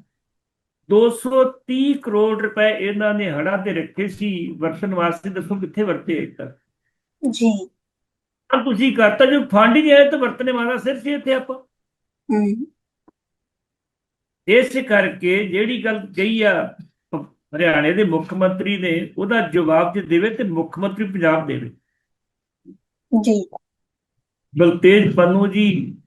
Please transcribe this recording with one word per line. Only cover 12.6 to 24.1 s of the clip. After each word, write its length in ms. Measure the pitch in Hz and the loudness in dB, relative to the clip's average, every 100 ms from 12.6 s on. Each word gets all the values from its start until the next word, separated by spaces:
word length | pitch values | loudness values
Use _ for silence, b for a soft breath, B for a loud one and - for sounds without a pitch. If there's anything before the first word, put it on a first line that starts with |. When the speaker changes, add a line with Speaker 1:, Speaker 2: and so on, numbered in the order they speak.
| 294 _ _ _ _ _ _ _ _ _ _ _ _ _ _ _ _ _ - | -8 _ _ _ _ _ _ _ _ _ _ _ _ _ _ _ _ _ 2
Speaker 1:
ਇਸ 300 | 226 254 262 - | 4 4 -2 0
ਕਰਕੇ 580 | 208 190 151 175 190 208 | 2 0 -2 -2 0 0
ਜਿਹੜੀ 380 | 180 226 247 220 | -2 -2 -4 -4
ਗੱਲ 220 | 214 196 175 | -6 -6 -4
ਕਹੀ 240 | 202 226 | -2 0
ਆ 340 | 208 175 - - - _ _ | 0 0 -4 -10 -20 _ _
ਪ-, 440 | 160 143 _ _ 151 | -12 -12 _ _ -2
ਹਰਿਆਣੇ 380 | 170 151 151 | 0 2 2
ਦੇ 100 | 180 | 2
ਮੁੱਖ 300 | 202 160 - | 0 -2 -4
ਮੰਤਰੀ 440 | 180 185 185 202 196 | -2 -2 0 -4 -4
ਨੇ, 360 | 180 165 165 - | -2 -4 -6 -8
ਉਹਦਾ 300 | 202 233 170 | -2 -2 0
ਜਵਾਬ 460 | 170 156 160 175 | 0 2 2 0
ਜੇ 80 | 190 | -2
ਦੇਵੇ 280 | 156 170 214 | -2 0 0
ਤੇ 140 | 220 | -2
ਮੁੱਖ 360 | 214 165 160 165 | -4 -4 -6 -6
ਮੰਤਰੀ 320 | 196 190 208 | -6 -4 -6
ਪੰਜਾਬ 360 | 190 165 160 151 | -2 0 0 -2
ਦੇਵੇ। 220 | 127 117 - _ _ _ _ _ _ _ _ - - _ _ _ 226 | -8 -10 -16 _ _ _ _ _ _ _ _ -20 -20 _ _ _ 0
Speaker 2:
ਜੀ। 260 | 208 208 185 - _ _ _ _ _ | 2 0 -2 -12 _ _ _ _ _